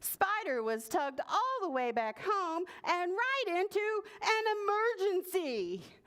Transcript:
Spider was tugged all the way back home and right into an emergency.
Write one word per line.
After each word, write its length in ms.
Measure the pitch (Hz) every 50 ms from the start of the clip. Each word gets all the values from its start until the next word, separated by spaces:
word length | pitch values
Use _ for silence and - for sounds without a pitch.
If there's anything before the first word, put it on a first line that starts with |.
Spider 600 | - - - - - 381 403 427 427 370 277 247 226
was 240 | 220 226 220 233 -
tugged 320 | - 359 294 277 269 262 294 -
all 380 | - 381 440 508 523 523 440 359
the 20 |
way 220 | 277 262 254 247
back 280 | 240 226 226 220 214 - -
home 400 | - 427 403 381 349 320 330 349 370 - - -
and 260 | - 320 349 359 359
right 480 | 359 381 466 508 539 554 523 415 339 349
into 440 | 370 415 - 392 415 415 440 427 403 - - -
an 220 | - - 440 440 440 440 427 415 415 403 403 415 440 466 480 415 381 403
emergency. 760 | 392 359 359 370 - 370 359 294 254 226 190 175 175 190 165 - - - _